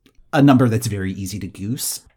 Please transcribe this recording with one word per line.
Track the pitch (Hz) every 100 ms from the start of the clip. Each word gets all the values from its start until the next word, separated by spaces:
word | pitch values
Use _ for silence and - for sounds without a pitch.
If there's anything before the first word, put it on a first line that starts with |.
| _ _ _
a | 151
number | 143 127 123
that's | 110 113
very | 101 95
easy | 95 95 101
to | 92
goose, | - 101 143 - - -